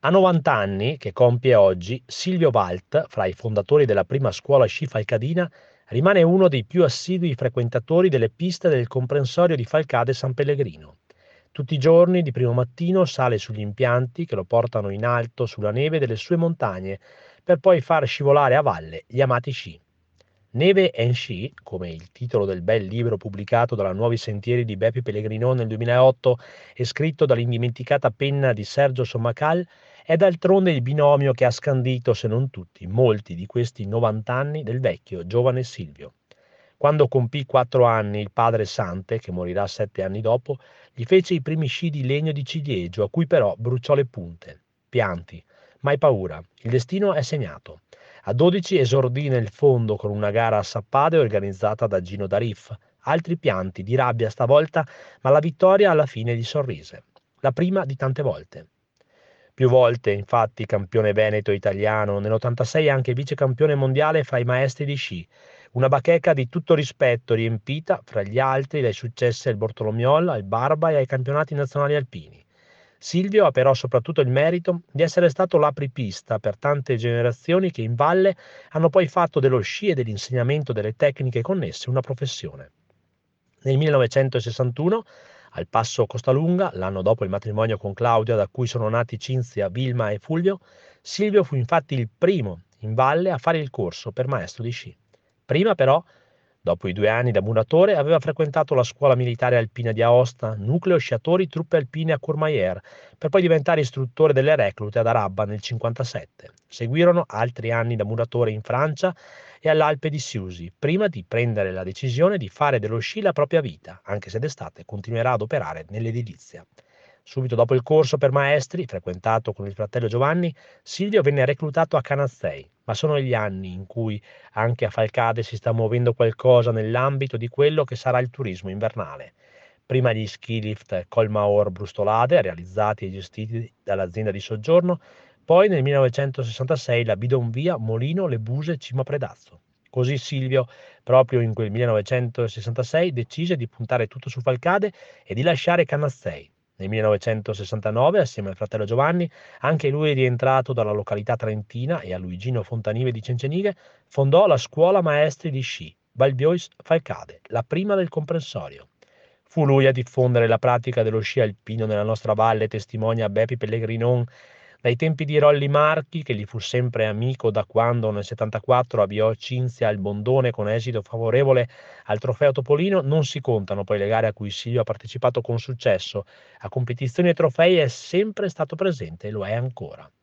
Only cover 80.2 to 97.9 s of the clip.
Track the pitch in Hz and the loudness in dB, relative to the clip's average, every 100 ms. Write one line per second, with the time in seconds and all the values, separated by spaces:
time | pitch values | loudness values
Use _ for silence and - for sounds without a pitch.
80.2 | - 127 120 147 139 110 107 110 147 135 | -4 -2 0 0 -2 -4 -4 0 0 0
81.2 | 131 120 117 190 107 - - 131 - 131 | -2 -2 -2 -2 -4 -8 -4 -4 -4 -6
82.2 | 139 - - - - _ _ _ _ _ | -6 -6 -12 -14 -20 _ _ _ _ _
83.2 | _ _ _ _ 135 135 156 143 120 135 | _ _ _ _ 0 2 4 2 2 2
84.2 | 135 127 110 113 127 120 165 220 - _ | 0 -2 -6 -4 -4 -2 -2 -2 -6 _
85.2 | - - _ - 87 113 117 - 110 117 | -20 -20 _ -14 -4 -2 -2 -2 -2 -2
86.2 | - 131 165 180 190 92 92 95 95 113 | 0 2 2 0 -2 -4 -6 -2 0 0
87.2 | 98 101 110 107 113 107 101 98 120 117 | -2 -4 -4 -2 -2 -2 -6 -2 2 2
88.2 | 110 113 98 - 123 117 107 113 120 113 | 2 0 0 -2 -4 -2 -2 -2 -4 -8
89.2 | - 131 120 - 98 101 131 123 110 104 | -6 -6 -4 -4 -4 -4 -4 -2 -4 -4
90.2 | - 160 180 196 _ _ - _ - - | -4 0 0 -2 _ _ -20 _ -14 -4
91.2 | 208 208 170 135 120 170 - 135 113 _ | 2 2 2 -2 0 0 0 -6 -6 _
92.2 | 175 190 104 85 _ _ 110 110 131 156 | 0 0 -4 -8 _ _ -6 0 2 2
93.2 | 185 143 - 165 143 - 92 - - 101 | -2 -2 0 -2 -4 -6 -6 -6 -12 -6
94.2 | 127 127 - - 113 120 - - _ _ | -4 -4 -6 -10 -10 -8 -14 -20 _ _
95.2 | _ _ - 143 214 185 - 151 - _ | _ _ -2 2 2 2 4 4 0 _
96.2 | _ _ _ _ - 85 95 92 104 113 | _ _ _ _ -4 -2 -2 0 2 2
97.2 | 123 104 104 110 110 160 196 | 2 0 0 0 2 4 4